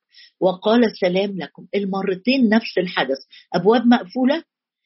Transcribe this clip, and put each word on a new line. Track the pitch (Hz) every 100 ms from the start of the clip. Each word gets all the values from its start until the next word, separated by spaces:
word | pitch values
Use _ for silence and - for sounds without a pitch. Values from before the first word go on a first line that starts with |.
| _ _ - -
وقال: | 185 185 214 240 220 208
'سلام | 185 185 208 190
لكم'". | 147 - -
المرتين | 202 202 196 190 180 - 269 226
نفس | 220 - -
الحدث، | 180 - 131 135 _ - _
أبواب | 180 180 247 240
مقفولة، | 233 185 247 262 320 - _ _ _